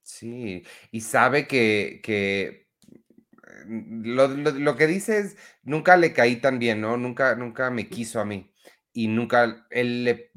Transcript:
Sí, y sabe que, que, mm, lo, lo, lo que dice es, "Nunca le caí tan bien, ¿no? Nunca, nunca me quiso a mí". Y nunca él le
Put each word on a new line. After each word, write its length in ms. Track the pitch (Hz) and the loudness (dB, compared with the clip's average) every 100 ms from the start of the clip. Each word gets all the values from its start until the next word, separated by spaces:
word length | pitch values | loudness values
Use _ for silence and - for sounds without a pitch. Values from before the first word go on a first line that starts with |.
Sí, 600 | - - 113 120 117 90 - - _ | -20 -16 -14 -10 -10 -10 -14 -20 _
y 100 | 113 | -12
sabe 440 | 113 131 123 143 139 | -2 2 4 2 0
que, 540 | 135 113 107 95 - | 2 2 2 -2 -8
que, 680 | - 107 98 98 95 - _ _ _ - _ _ _ _ - 50 90 | -4 -2 0 -2 -4 -10 _ _ _ -20 _ _ _ _ -20 -20 -12
mm, 400 | 113 - 113 110 | -12 -10 -10 -6
lo, 220 | 123 135 | 2 2
lo, 220 | 139 147 | 4 -2
lo 240 | 139 143 123 | 0 -2 2
que 100 | 156 | 2
dice 320 | 185 190 214 | 2 -2 -2
es, 180 | 202 - - _ | -2 -10 -20 _
"Nunca 340 | - 151 151 180 | -6 -2 6 6
le 160 | 165 | 6
caí 240 | 165 120 120 | 4 2 4
tan 220 | 139 131 | 0 0
bien, 220 | 120 107 | 0 0
¿no? 160 | 107 120 | -2 -2
Nunca, 380 | 123 120 135 120 | -4 -2 0 0
nunca 340 | 123 113 127 | -6 -6 -4
me 180 | 123 98 | -4 -8
quiso 320 | - 113 117 | -8 -8 -6
a 40 | |
mí". 260 | 104 101 92 _ _ _ _ | -6 -6 -12 _ _ _ _
Y 160 | - 110 | -4 -2
nunca 580 | 110 117 123 120 110 _ | -2 0 2 2 -2 _
él 340 | 120 123 123 | -4 -4 -2
le 260 | 123 117 - | -2 -2 -6